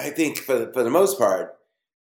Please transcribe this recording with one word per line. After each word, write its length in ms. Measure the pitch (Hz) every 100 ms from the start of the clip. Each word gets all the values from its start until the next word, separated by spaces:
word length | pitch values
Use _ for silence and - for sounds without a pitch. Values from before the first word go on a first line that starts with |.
| 143
I 40 |
think 280 | 143 151 -
for 200 | - 127
the, 140 | 113
for 100 | 131
the 80 | 120
most 280 | 156 196 -
part, 380 | 107 92 - - _ _ _ _ _